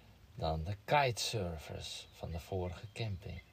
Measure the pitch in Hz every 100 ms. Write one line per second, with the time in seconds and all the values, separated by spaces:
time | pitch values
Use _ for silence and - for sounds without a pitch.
0 | - - - - 80 80 80 101 - 147
1 | 135 110 - 110 87 80 - 82 - -
2 | - - 82 80 - 95 90 90 104 -
3 | 110 92 - 82 -